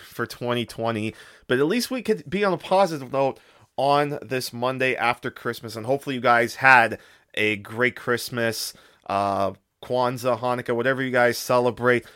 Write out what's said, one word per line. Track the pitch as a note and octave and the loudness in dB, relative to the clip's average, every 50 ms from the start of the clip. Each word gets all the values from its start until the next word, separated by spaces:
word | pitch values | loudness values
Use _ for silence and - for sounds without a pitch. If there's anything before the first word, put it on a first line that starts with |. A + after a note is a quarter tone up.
for | - - - - A#2 | -20 -14 -8 -8 -8
twenty | - - - B2 A#2+ A#2+ A#2+ A2+ | -8 -8 -8 -4 -2 -2 -2 -4
twenty. | - - - A2+ A#2 A2+ G#2 G#2+ A2 - - - - - - _ | -6 -6 -4 -4 -2 -2 -2 -4 -6 -8 -10 -18 -20 -20 -12 _
But | - B2+ B2+ | -2 0 2
at | C#3+ | 2
least | D#3+ A3+ B3 A#3 - | 2 2 0 -2 -4
we | B3+ B3+ | -6 -6
could | G3 A3 A3 D#3+ - C#3+ | -2 -2 -4 -4 -4 -6
be | F3 G3+ G#3 | -4 0 0
on | G3 | 0
a | E3+ D3 | 0 -2
positive | - - F#3+ F#3+ G3 E3 E3 C#3 C3+ B2 | -2 0 2 4 4 2 0 -6 -8 -4
note | B2+ C3+ C#3 C3+ D3 - _ _ _ _ _ _ - | -2 0 0 0 -2 -6 _ _ _ _ _ _ -4
on | - C3 C#3 C#3+ D3 D3 C#3+ D3 - | 0 2 2 4 4 2 0 -2 -8
this | - A2 C3 B2+ B2 - | -6 -6 -6 -4 -6 -6
Monday | A#2+ A#2+ A#2+ B2+ C3 B2+ C3 C3 B2 | -6 -4 -4 -2 -2 0 0 0 0
after | - A2+ A#2+ B2 - - B2+ | 0 0 -2 -2 -2 -6 -10
Christmas. | - - - B2 A#2 - A#2+ A2 G#2 | -10 -8 -8 -8 -8 -8 -10 -12 -12
And | A2+ A2 | -8 -4
hopefully | A#2+ C#3 C#3 - C#3+ C3+ | -2 -4 -2 -2 -6 -4
you | B2 | 0
guys | A#2+ B2 A#2+ A#2 A#2+ A#2 - | 4 4 4 4 4 0 0
had | - C3 C3+ C3 A#2+ A2+ G#2+ G#2 - - - - _ _ _ - | 4 6 8 8 8 6 4 0 -6 -12 -18 -20 _ _ _ -2
a | - G#2+ G#2+ G#2+ | 0 0 0 0
great | G2+ G2+ - A2 A2+ B2 B2 - | -2 -6 -8 -4 0 0 0 -2
Christmas, | - - B2+ A#2+ A2+ - - C3 A#2+ A2+ A2+ A2 - - - - - - - _ _ _ - | -2 -4 -4 -4 -4 -4 -6 -4 -2 -2 -2 -2 -4 -8 -10 -12 -16 -20 -20 _ _ _ -4
uh, | G2 G2 G2+ G2 G2 F#2+ G2 F#2+ G2 - _ _ _ - - | -2 -2 0 0 0 0 -2 -2 -4 -8 _ _ _ -16 -8
Kwanzaa, | - B2 B2+ B2 B2 C3 B2 A#2+ B2+ A#2+ G#2+ | -4 -2 0 0 0 -2 -2 -2 -2 -2 0
Hanukkah, | B2 B2 B2 B2 A#2+ - A#2+ | 0 -2 -2 -2 -2 -2 -2
whatever | A#2 A#2+ C3 C3+ C3 | 0 0 0 0 0
you | C3+ B2+ | -2 0
guys | B2 B2 A#2+ A#2+ A#2 - | 2 2 4 2 2 0
celebrate. | - - B2+ B2 B2 B2 G#2+ - A#2+ B2 B2 A#2 - - - | -2 0 2 2 2 2 0 0 2 2 2 2 0 -6 -20